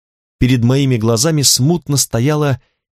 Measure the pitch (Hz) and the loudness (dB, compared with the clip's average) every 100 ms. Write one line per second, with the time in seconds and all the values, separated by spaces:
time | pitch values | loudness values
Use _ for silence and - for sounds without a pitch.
0 | _ _ _ - 123 127 117 135 139 120 | _ _ _ -4 0 2 2 2 0 0
1 | 110 113 156 156 127 - 135 175 - 143 | 0 0 0 0 0 0 0 -2 -2 -4
2 | - 117 131 151 147 131 _ _ _ | -2 -2 -2 0 -2 -4 _ _ _